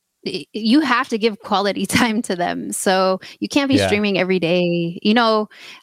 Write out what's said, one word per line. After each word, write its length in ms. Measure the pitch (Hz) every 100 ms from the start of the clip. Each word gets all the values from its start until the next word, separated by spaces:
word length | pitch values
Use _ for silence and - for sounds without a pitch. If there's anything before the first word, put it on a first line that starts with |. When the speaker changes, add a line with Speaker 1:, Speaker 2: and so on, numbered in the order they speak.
| _ _ - - -
Speaker 1:
you 300 | 214 220 277
have 260 | 285 240 277
to 80 | 226
give 220 | 226 196
quality 460 | - 196 202 190 190
<laughs> 0 |
time 360 | 240 233 214
to 120 | - 180
them. 360 | 170 87 -
So 460 | 208 - 185 190 190 - -
you 80 | 208
can't 220 | 294 269
be 60 | 233
Speaker 2:
Yeah. 120 | -
Speaker 1:
streaming 300 | 208 208 196
every 220 | 180 185
day. 580 | 165 180 175 170 170 175
You 120 | 208
know, 340 | 226 226 214 214 - - -